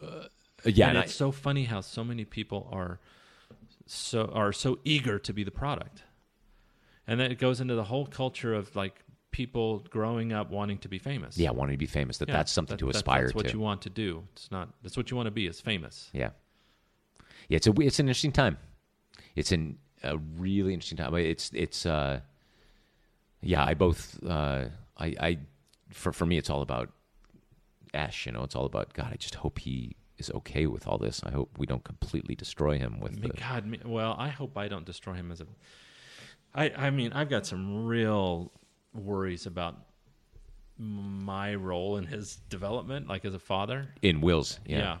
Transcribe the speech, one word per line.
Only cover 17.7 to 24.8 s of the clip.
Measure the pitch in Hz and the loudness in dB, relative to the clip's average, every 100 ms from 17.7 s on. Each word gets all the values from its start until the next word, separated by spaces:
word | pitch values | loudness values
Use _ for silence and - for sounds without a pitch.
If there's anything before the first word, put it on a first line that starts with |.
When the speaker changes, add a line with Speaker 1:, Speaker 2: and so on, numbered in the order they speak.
| 107 | 8
Speaker 1:
it's | 139 - | 6 6
an | 135 | 4
interesting | 123 151 | 4 2
time. | 135 123 71 - - _ _ _ - - - | 4 4 2 -6 -20 _ _ _ -20 -6 -4
It's | 73 | 2
an, | 87 78 - _ _ | 2 2 -6 _ _
a | 67 78 | -4 -4
really | 76 80 92 98 95 | -4 -4 0 2 2
interesting | 90 - 82 | 0 -4 -4
time. | 69 85 | 0 2
It's, | 82 80 - | 2 0 -2
it's, | - 85 - | -2 -2 -2
uh, | 87 76 69 67 - _ _ _ _ _ _ _ _ _ _ _ | 0 2 2 -2 -6 _ _ _ _ _ _ _ _ _ _ _
yeah, | - 78 | 2 4
I | 67 | 4
both, | 78 90 82 - - - | 6 6 4 -2 -10 -4
uh, | 80 73 67 62 - | 0 0 0 -2 -8